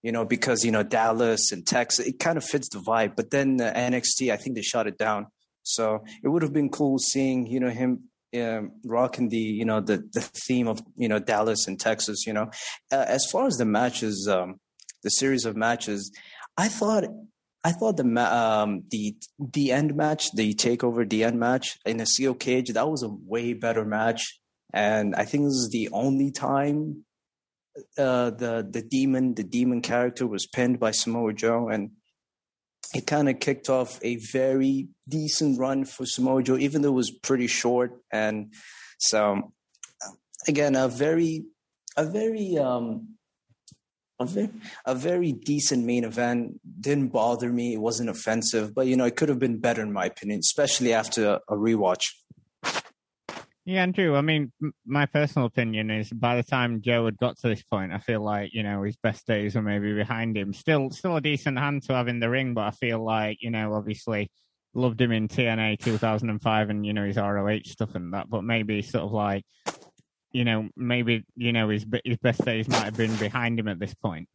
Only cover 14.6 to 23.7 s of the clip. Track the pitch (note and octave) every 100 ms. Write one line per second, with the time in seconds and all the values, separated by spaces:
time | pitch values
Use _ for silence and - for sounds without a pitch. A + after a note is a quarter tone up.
14.6 | _ _ - - G#2 - C3+ C3 A2+ G#2+
15.6 | A2+ A#2 - G2+ G2 - - - - -
16.6 | G#3 - G#3+ A3 E3+ - - _ _ _
17.6 | E3 E3+ A3 E3+ B2+ A#2 A#2 A#2 A2+ G#2+
18.6 | G#2+ G2 - A2 G#2+ G#2+ - - C#3 D3
19.6 | C#3 C3 D3+ D3 D3+ D#3 - G3+ G#2+ G#2+
20.6 | A#2+ A#2+ B2 A#2 G#2+ G#2+ A2+ A#2+ A#2+ B2+
21.6 | - - G2+ A2+ A2+ - C3+ B2 - B2+
22.6 | B2 A2 C#3+ D3+ A#2 G2+ F#2 A2+ A#2+ A#2+
23.6 | A#2